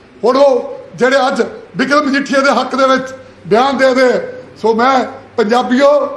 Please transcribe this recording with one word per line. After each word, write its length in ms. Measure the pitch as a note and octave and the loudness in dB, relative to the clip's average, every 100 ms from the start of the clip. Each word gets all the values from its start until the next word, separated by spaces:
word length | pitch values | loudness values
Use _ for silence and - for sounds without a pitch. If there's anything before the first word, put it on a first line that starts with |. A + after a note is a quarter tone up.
| - - | -20 -4
ਹੁਣ 140 | G#3+ C4 | 0 4
ਉਹ 400 | C#4+ A#3+ - - - D#3 | 4 2 -4 -14 -12 -2
ਜਿਹੜੇ 320 | B3 C#4 B3+ | 0 2 0
ਅੱਜ 140 | C4+ G#3 - - E3+ | -2 -4 -6 -12 -6
ਬਿਕਰਮ 300 | C4 C#4+ C#4 | 0 0 0
ਮਜੀਠੀਆ 340 | C#4 - C4+ | -2 -2 0
ਦੇ 100 | C#4 | 0
ਹੱਕ 240 | A#3 B3+ C4 | 0 -2 0
ਦੇ 120 | C4 | 0
ਵਿੱਚ 260 | C4 C4 - - - E3 | 0 -2 -14 -20 -14 -2
ਬਿਆਨ 300 | G#3 C4 B3+ | 0 2 2
ਦੇ 160 | C4 | 2
ਰਹੇ। 260 | B3 B3+ G3+ - - - - | 4 2 0 -4 -12 -18 -6
ਸੋ 120 | G#3+ | -2
ਮੈਂ 320 | A3 B3+ C4 A3 - - - | 2 2 0 -2 -10 -12 -4
ਪੰਜਾਬੀਓ, 540 | G#3+ A#3+ B3 B3 C#4+ D4 - | 0 0 0 2 4 2 0